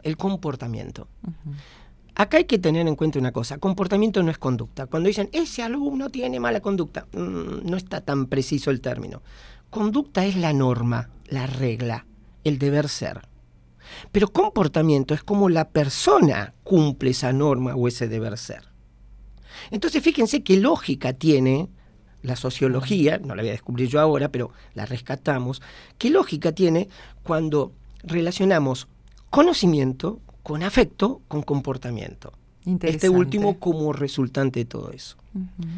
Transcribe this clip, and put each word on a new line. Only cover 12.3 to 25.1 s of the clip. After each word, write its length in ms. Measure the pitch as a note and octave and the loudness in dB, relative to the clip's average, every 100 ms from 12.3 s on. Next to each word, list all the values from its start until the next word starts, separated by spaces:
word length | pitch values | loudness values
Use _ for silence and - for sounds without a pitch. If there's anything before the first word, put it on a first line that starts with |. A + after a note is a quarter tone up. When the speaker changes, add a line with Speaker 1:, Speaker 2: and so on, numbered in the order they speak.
| - | -6
Speaker 1:
el 140 | D3+ C#3 | -2 0
deber 300 | C#3+ D3 D3 | 2 2 0
ser. 320 | - - - - - - - _ - - - - | -4 -8 -10 -16 -20 -20 -20 _ -20 -20 -20 -2
Pero 160 | G#3 G3+ | 2 2
comportamiento 800 | - G4+ - D#3+ D#3 D#3+ D3 C3 | 4 2 2 2 2 4 4 2
es 80 | D3+ | -2
como 260 | - G3+ G3 | 0 2 4
la 200 | D#3+ D#3 | 4 2
persona 840 | - C#3+ - - G4+ F3 A#2 G2+ - | 0 0 2 4 6 6 2 -4 -10
cumple 460 | - F#3 D3+ C3 C3 | 0 2 4 0 -2
esa 220 | B2+ B2+ | 0 0
norma 420 | C3 D3 B2+ B2+ C3 | 2 2 2 -2 0
o 100 | B2 | -2
ese 200 | A#2+ A#2 | -2 -4
deber 280 | A2+ A2 G#2+ | -4 -6 -8
ser. 280 | - - - - - - - - - - - - - | -10 -14 -18 -20 -20 -20 -20 -20 -20 -20 -20 -20 -10
Entonces, 320 | G#3+ E4 D#4 | -4 -2 0
fíjense 400 | E4 D#4 A3+ D4 | 2 4 2 2
qué 140 | - F#3+ | 4 6
lógica 560 | A3+ D#4+ - C#3 B2+ | 6 2 0 -4 -4
tiene 560 | C3 D#3 C#3+ C3 C3+ F3 - - - - - | 0 4 6 6 2 -2 -10 -20 -20 -20 -12
la 120 | B2 B2 | -8 -6
sociología, 800 | C3 - C3 B2+ C3 C#3 D3 - | -6 0 0 0 0 2 2 2
no 160 | C#3+ G2 | -4 -6
la 60 | |
voy 80 | A2 | -4
a 20 | |
descubrir 360 | A2 - B2 B2+ | -4 -6 -4 0
yo 120 | D3 | 2
ahora, 280 | D#3 D3 C#3+ | 4 4 0
pero 200 | B2+ A#2+ - - | -4 -6 -10 -18
la 120 | - G#2+ | -12 -8
rescatamos, 760 | C3 - | -8 -8